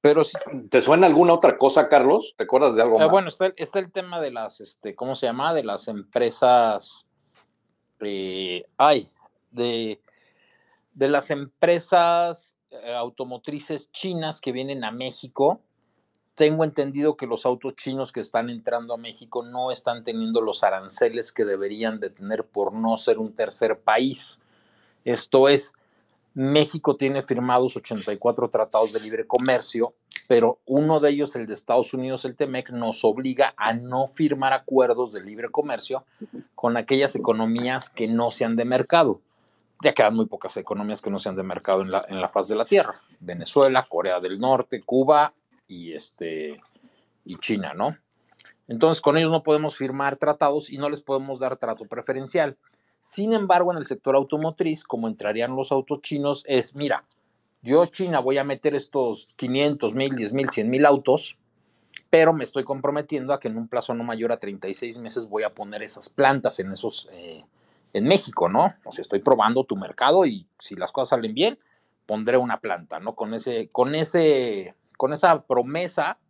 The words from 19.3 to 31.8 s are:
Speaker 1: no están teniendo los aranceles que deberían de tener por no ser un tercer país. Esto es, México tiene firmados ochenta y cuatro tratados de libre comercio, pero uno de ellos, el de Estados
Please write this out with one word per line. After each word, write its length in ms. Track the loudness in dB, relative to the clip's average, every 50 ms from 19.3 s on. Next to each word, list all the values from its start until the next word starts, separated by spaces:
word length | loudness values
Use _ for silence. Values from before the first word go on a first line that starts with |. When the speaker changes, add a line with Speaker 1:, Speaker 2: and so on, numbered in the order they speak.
| -8 -8 -8
Speaker 1:
no 300 | -8 -6 -6 -4 -4 -4
están 320 | -4 -4 -6 -6 -6 -6
teniendo 360 | -8 -6 -4 -4 0 0 0
los 220 | 0 0 -2 0 0
aranceles 680 | 0 0 0 -6 -10 -2 0 0 0 0 -2 -8 -8 -2
que 120 | -2 -2
deberían 540 | -2 0 -2 -4 -6 -6 -4 -4 -4 -4 -4
de 120 | -8 -10
tener 340 | -10 _ -8 -8 -6 -6 -6
por 280 | _ _ -4 -4 -4 -2
no 240 | -2 -2 -2 -2
ser 220 | 0 2 0 0 0
un 140 | 0 -8 -4
tercer 480 | -4 -6 -4 -2 -2 -2 -2 -2 -2
país. 600 | _ 0 2 2 2 0 -4 -6 -12 -14 -14 _ _ _ _ _ _ _ _ _ _ _ _ _ _
Esto 440 | -4 -4 -4 -4 2 4 6 6 8
es, 240 | 6 4 2 -4 -16 _ _ _ _ _ _ _ _ _ _ _ _
México 640 | -4 -2 4 4 4 4 4 0 -2 0 0 0
tiene 260 | 2 0 -2 -2 -2 -2
firmados 520 | -2 -2 -2 0 2 2 4 2 2 -2 -6
ochenta 340 | -10 -8 -8 -6 -4 -6 -6
y 60 | -2
cuatro 320 | 0 0 0 0 -2 -2
tratados 420 | 0 -2 -2 2 2 2 2 2 0
de 80 | -6
libre 260 | -6 -6 -8 -8 -6
comercio, 680 | 0 0 0 2 2 0 0 0 -4 -2 -2 -2 -2 _ _ _ _ -14 -14 -2 _
pero 300 | 4 4 4 4 2 _ _
uno 340 | -2 0 2 2 4 2 4
de 80 | 4 4
ellos, 260 | 2 2 -2 -4 -6
el 100 | -8 -8
de 80 | -8 -10
Estados 400 | -14 -4 _ 2 2